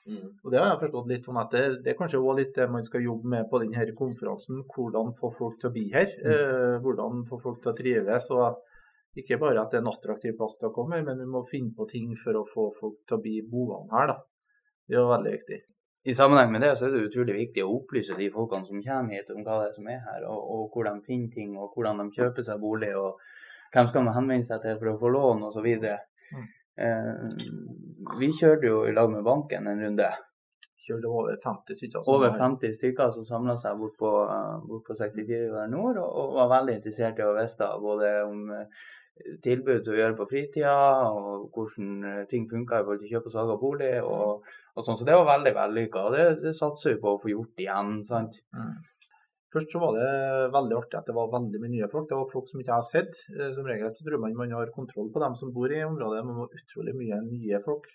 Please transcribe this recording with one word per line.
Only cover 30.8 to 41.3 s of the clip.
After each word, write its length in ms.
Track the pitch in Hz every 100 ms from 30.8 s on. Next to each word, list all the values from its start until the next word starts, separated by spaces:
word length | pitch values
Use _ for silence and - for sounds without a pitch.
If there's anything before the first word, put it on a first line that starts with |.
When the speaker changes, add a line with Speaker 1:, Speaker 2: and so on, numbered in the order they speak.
| -
Speaker 2:
Kjørte 220 | 117 117
over 240 | 117 110 104
femti 320 | 123 - - -
stykker 280 | 120 -
som 100 | - 139
Speaker 3:
Over 140 | 120
Speaker 2:
var 80 | 107
Speaker 3:
femti 300 | 127 131 117
stykker 400 | 110 127 127 123
som 120 | 117 110
samlet 340 | 117 123 120
seg 180 | 110 104
bort 200 | 110 -
på, 120 | 110 104 104
eh, 380 | 104 107 107 110
bort 180 | 110 -
på 100 | 110
sekstifire 540 | 104 107 107 117 117
Grader 180 | 107 107
Nord, 240 | 147 240 214
og, 120 | 175 -
og 180 | 139 135
var 260 | 123 131
veldig 140 | 131 107
interessert 420 | 110 107 113 110
i 40 |
å 120 | 104 104
vite 460 | 113 - 104 107
både 320 | 104 104 104 104 104
om, 200 | 104 104
eh, 140 | 104 107 - - - _ _ - -
tilbud 420 | 123 127 135 117
til 100 | 113
å 40 | 110
gjøre 180 | 113 110
på 120 | 101
fritida, 460 | 139 143 151 143 139 139 135 117
og 380 | 104 101